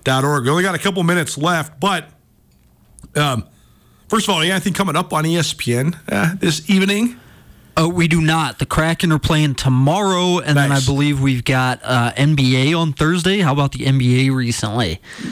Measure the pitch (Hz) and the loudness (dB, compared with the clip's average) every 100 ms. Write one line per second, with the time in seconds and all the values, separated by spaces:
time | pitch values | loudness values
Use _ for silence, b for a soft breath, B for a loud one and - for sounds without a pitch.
0 | 135 131 143 147 123 165 190 170 202 190 | -2 0 0 0 0 0 0 -2 -4 -2
1 | 165 175 156 - 160 170 147 - 196 180 | 0 0 -2 -4 -2 -2 -4 -4 -2 -2
2 | - _ _ _ _ _ _ _ _ - | -6 _ _ _ _ _ _ _ _ -20
3 | - 147 147 120 - b b b b b | -8 -2 0 -2 -6 b b b b b
4 | - 214 208 170 165 190 202 170 190 151 | -4 -2 0 0 0 0 -2 -2 0 0
5 | 180 156 160 170 151 - - 120 143 170 | -2 -2 0 0 -2 -4 -2 0 -2 -4
6 | - - 170 190 175 156 - 190 196 202 | -4 -2 0 0 -2 -2 0 2 2 0
7 | 240 - B B B B - - 160 175 | -2 -4 B B B B -6 -2 0 2
8 | 170 165 156 160 143 - 135 - 160 165 | 2 2 2 0 -2 -4 -4 0 0 0
9 | 175 156 - 156 151 131 135 127 139 185 | 0 0 2 2 2 0 0 2 2 2
10 | 202 180 180 175 151 143 139 139 127 139 | 0 0 2 0 2 2 2 2 0 0
11 | 147 139 135 127 117 131 127 123 - 127 | 0 0 0 0 0 0 0 -4 -2 0
12 | 120 - 143 151 131 131 135 165 165 139 | 0 0 2 2 2 2 2 0 -2 0
13 | 151 180 175 202 160 143 139 127 135 135 | 0 0 0 0 0 0 -2 -2 0 2
14 | 123 127 135 131 120 117 110 113 98 95 | 2 2 2 0 -2 -4 -4 -2 -4 -6
15 | B B B | B B B